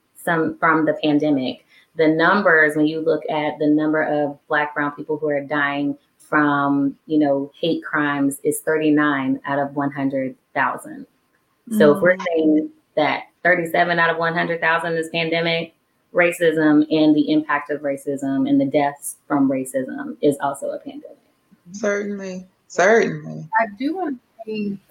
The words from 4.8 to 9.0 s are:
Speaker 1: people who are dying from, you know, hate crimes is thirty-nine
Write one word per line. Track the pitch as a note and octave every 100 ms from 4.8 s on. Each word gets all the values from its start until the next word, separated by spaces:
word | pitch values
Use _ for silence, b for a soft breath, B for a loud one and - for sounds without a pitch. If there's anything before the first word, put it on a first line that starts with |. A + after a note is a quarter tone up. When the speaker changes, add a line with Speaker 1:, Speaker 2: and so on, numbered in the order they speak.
| D3
Speaker 1:
people | - - D3+
who | D3+
are | C#3+
dying | C#3 D3 C#3+ C#3+ C#3+ C#3+ b _
from, | _ D3+ D3 C#3+ C#3+ C#3 C#3 - -
you | D#3
know, | D3+ C#3 C#3 -
hate | E3+ E3
crimes | - D#3 D3 C#3+ C#3 C#3
is | D#3 D3
thirty-nine | - D#3 D#3 D3